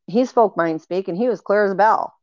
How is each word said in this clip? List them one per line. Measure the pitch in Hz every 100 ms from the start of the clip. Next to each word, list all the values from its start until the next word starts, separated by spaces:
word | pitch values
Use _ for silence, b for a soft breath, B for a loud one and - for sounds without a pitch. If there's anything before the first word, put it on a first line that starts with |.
| -
he | 190 254
spoke | - 214 -
mind | 165 160
speak | - 180 190
and | 175
he | 247
was | 196
clear | - 202 202
as |
a | 190
bell. | 214 208 - _